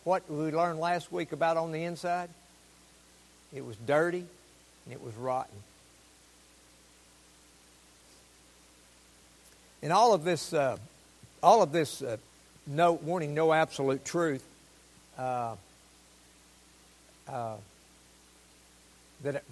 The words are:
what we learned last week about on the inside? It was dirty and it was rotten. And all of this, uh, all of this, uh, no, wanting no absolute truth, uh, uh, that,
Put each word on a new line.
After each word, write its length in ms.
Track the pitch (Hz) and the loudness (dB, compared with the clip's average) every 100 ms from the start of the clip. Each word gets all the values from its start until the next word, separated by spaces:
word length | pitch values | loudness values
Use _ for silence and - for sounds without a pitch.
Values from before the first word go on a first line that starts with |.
what 260 | 170 185 180 | -2 -2 -2
we 220 | 147 156 | -4 -2
learned 280 | 156 175 156 | 0 0 0
last 320 | 170 175 - | -2 -2 -4
week 200 | 175 165 | -8 -6
about 260 | 151 165 165 | -2 0 0
on 140 | 165 | -2
the 120 | 160 | -4
inside? 460 | 170 170 175 175 175 170 - - - - - - - - - - - | -6 -6 -4 -4 -6 -16 -20 -20 -20 -20 -20 -20 -20 -20 -20 -20 -18
It 120 | 139 123 | -14 -12
was 100 | 107 117 | -10 0
dirty 360 | 143 170 175 175 - - - - - - | 2 2 -2 -10 -18 -20 -20 -20 -20 -18
and 80 | |
it 100 | 120 | -14
was 120 | 135 110 | -14 -8
rotten. 400 | 127 127 127 101 101 - - - - - - - - - - - - - - - - - - - - - - - - - - - - - - - - - - - - - - - - - | -4 -4 -6 -14 -20 -20 -20 -20 -20 -20 -20 -20 -20 -20 -20 -20 -20 -20 -20 -20 -20 -20 -20 -20 -20 -20 -20 -20 -20 -20 -20 -20 -20 -20 -20 -20 -20 -20 -20 -20 -20 -20 -20 -20 -20 -10
And 100 | 147 | 0
all 220 | 185 240 | 4 6
of 100 | 196 | 4
this, 300 | 165 165 - | 2 -2 0
uh, 240 | 160 135 101 104 - - - - - | 0 0 -2 -10 -20 -20 -20 -20 2
all 220 | 165 226 | 6 8
of 80 | 175 | 6
this, 300 | 165 151 - | 2 0 -4
uh, 160 | 131 110 - - - - - | -8 -8 -12 -20 -20 -20 -6
no, 260 | 143 175 | 4 4
wanting 400 | 165 151 180 147 | 4 0 -4 -2
no 180 | 147 160 | 2 4
absolute 540 | 156 160 - 135 135 - | 4 2 0 0 0 -2
truth, 380 | 170 165 139 - - - - - - - - | 0 0 -2 -8 -20 -20 -20 -20 -20 -20 -8
uh, 380 | 127 123 117 104 - - - - - - - - - - - - - - - - - | -6 -4 -6 -8 -16 -20 -20 -20 -20 -20 -20 -20 -20 -20 -20 -20 -20 -20 -20 -20 -12
uh, 280 | 131 113 107 107 - - - - - - - - - - - - - - - | -10 -8 -10 -16 -20 -20 -20 -20 -20 -20 -20 -20 -20 -20 -20 -20 -20 -20 -10
that, 200 | 139 139 - | -6 -6 -6